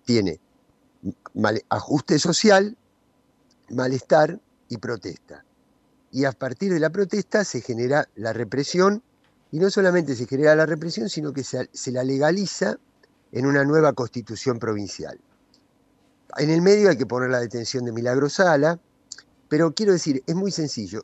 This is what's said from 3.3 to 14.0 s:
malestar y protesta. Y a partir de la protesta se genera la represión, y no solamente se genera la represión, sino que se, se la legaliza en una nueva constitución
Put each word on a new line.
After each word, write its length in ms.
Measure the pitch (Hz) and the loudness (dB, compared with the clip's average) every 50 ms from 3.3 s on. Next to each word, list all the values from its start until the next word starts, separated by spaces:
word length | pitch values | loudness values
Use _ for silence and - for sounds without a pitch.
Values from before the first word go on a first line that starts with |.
| _ _ _ _ _ _ _ - | _ _ _ _ _ _ _ -8
malestar 680 | 110 127 127 131 135 127 - - 170 156 151 151 180 214 _ _ _ _ _ - | -4 -2 -2 -2 -2 -4 0 2 4 4 4 2 0 -8 _ _ _ _ _ -14
y 80 | 120 107 | -14 -10
protesta. 640 | - 117 120 95 - 95 80 - _ - 76 73 _ _ _ _ _ _ _ _ _ _ _ _ _ _ | -6 -8 -8 -8 -8 -14 -16 -16 _ -20 -20 -20 _ _ _ _ _ _ _ _ _ _ _ _ _ _
Y 120 | - 131 143 | -4 -2 -2
a 80 | 139 | -2
partir 400 | 127 - 135 131 - - 196 202 | -2 -4 -8 -8 -6 -4 -2 0
de 80 | 180 160 | 0 2
la 100 | 151 156 | 0 0
protesta 540 | 160 196 202 170 - 208 180 - - 233 196 | 0 -2 -4 -2 -2 -4 -4 0 0 -2 0
se 160 | - - 123 | 0 -4 -8
genera 440 | - - 120 113 123 127 143 151 139 - - | -6 -6 -4 -2 0 0 2 0 0 -2 -6
la 160 | 107 104 113 110 | -8 -6 -6 -4
represión, 680 | 113 120 98 - 131 143 - - 175 185 196 208 220 - _ _ _ _ _ _ _ _ - | -4 -6 -4 -4 -4 -4 -2 0 2 2 2 2 0 -6 _ _ _ _ _ _ _ _ -8
y 80 | - 156 | -2 0
no 120 | 185 196 | 0 0
solamente 440 | 190 208 190 185 175 180 160 139 135 | 2 2 2 4 2 2 0 0 -4
se 120 | 110 123 | -4 -4
genera 280 | - 135 131 151 151 156 | -4 -2 2 4 6 6
la 120 | 156 160 | 6 4
represión, 420 | 156 165 151 160 170 165 214 220 202 | 0 0 -4 -6 -8 -6 -6 -6 -6
sino 240 | - 165 151 147 | -6 -6 -6 -6
que 100 | 131 135 | -6 -8
se, 280 | 127 - - 127 127 - | -8 -6 -6 -8 -8 -8
se 180 | - - - 135 | -12 -12 -10 -6
la 140 | 123 127 127 | -4 -4 -2
legaliza 720 | 131 135 135 143 156 175 202 196 165 - - 190 202 226 - _ _ _ _ _ _ _ _ _ _ | -2 0 2 2 2 2 0 -2 -4 -4 -4 -2 -4 -4 -6 _ _ _ _ _ _ _ _ _ _
en 140 | - 117 127 | -4 -2 0
una 180 | 139 143 143 139 | 2 4 4 4
nueva 300 | 143 151 160 156 147 131 | 4 4 4 4 4 2
constitución 640 | - | 0